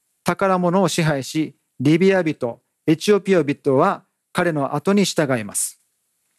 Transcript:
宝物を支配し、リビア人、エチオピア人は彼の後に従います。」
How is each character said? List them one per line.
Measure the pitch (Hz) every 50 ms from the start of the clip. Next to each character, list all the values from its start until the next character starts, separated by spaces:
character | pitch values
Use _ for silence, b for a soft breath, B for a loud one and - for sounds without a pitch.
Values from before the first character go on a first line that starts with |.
| _ _ _ _ -
宝 | - 175 - 196 190 185 180
物 | 180 175 170 196 196
を | 160
支 | - - 165
配 | 156 151 135 123
し、 | - - 156 151 147 - _ _ _ _ -
リ | 127 147 160 160
ビ | 190 190 190
ア | 185 170
人、 | 156 143 - 131 117 113 - _ _ _ _ -
エ | - 160
チ | 151 - 208 208
オ | 196
ピ | 196 190 190
ア | 175 147
人 | 135 139 - - 143 131
は | 131 165 196 180 - - _ _ _ _ _ -
彼 | - 180 175 156
の | 147 135 127 -
後 | 147 - 190 202
に | 208 190
従 | - - - 156 127 135 117
い | 107
ま | 98 90
す。」 | - - - - _ _ _ _ _ _ _ _ _ _ _ _